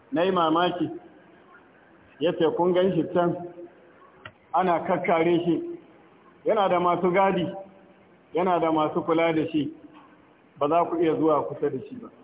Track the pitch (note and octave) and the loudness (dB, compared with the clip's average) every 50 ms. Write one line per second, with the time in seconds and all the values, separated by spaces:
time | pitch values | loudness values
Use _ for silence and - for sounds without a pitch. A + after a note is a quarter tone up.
0 | - - C3+ D#3 F3 F#3+ F#3 F3+ E3 D#3+ D#3 E3+ F3+ F3+ F3+ - D#3+ D4+ - - | -16 -6 -2 0 0 2 2 2 2 2 4 2 2 2 0 -2 -4 -6 -6 -12
1 | - - - - - - - - - - - - - - - - - - - - | -16 -20 -20 -20 -20 -20 -20 -20 -20 -20 -20 -20 -20 -20 -20 -20 -20 -20 -20 -20
2 | - - - - C#3+ F3 - - E3 D3+ D#3+ D#3+ F3 F3+ F3 F3+ F#3 G3 D3+ D#3 | -20 -20 -10 -4 -2 -2 0 2 0 0 2 2 0 2 2 2 2 2 2 0
3 | D3+ - - F3+ F3 E3+ E3+ - - - - - - - - - - - - - | -2 0 0 0 0 0 0 -4 -8 -14 -14 -16 -18 -20 -20 -20 -20 -20 -20 -20
4 | - - - - - - - _ _ _ - E3+ F#3 F3+ E3+ D#3 - F#3+ F3+ E3 | -20 -20 -20 -20 -20 -20 -20 _ _ _ -2 0 2 2 0 0 0 -2 -2 -2
5 | F3+ G#3 F3 E3 E3 F3 F3 D#3 - F3 D#3+ - - - - - - - - - | 0 0 2 2 4 2 2 2 2 0 -2 -2 -2 -8 -12 -14 -16 -20 -20 -20
6 | - - _ - _ - - - - D#3 G#3+ G#3 G3 F#3 F3+ F3 F3+ F3 F3 E3+ | -20 -20 _ -20 _ -20 -20 -8 -2 -2 0 2 2 2 2 2 2 2 0 2
7 | F#3 F3+ F3 G3 F#3+ G3 F3+ E3+ D#3+ - - - - - - - - - - _ | 0 0 2 4 2 2 2 0 -4 -4 -6 -12 -16 -18 -20 -20 -20 -20 -20 _
8 | - _ - - _ _ - D#3+ F3+ F#3 F3+ E3 E3 D#3+ D#3+ D#3 D3+ D3+ D3+ F3 | -20 _ -20 -20 _ _ -4 -2 0 2 2 2 2 2 2 2 0 0 -2 -4
9 | - E3 D#3+ E3 E3 E3 D#3+ D#3 D3 - - D3+ - - - - - - - - | -2 0 0 2 2 0 0 0 -2 -2 -2 -4 -4 -4 -8 -14 -20 -20 -20 -20
10 | - - - - - - - _ _ _ _ - C#3+ D3 D#3+ F3 E3+ D#3+ E3+ E3 | -20 -20 -20 -20 -20 -20 -20 _ _ _ _ -4 -2 0 2 0 0 0 0 0
11 | F3 D#3+ D3 C3+ D3+ D#3+ D3+ C#3 - - C#3 - D3+ C#3+ C3+ B2 - - - - | 0 0 2 2 2 2 2 2 0 -4 -6 -4 -4 -4 -4 -6 -10 -12 -16 -16
12 | - - - - | -16 -18 -20 -20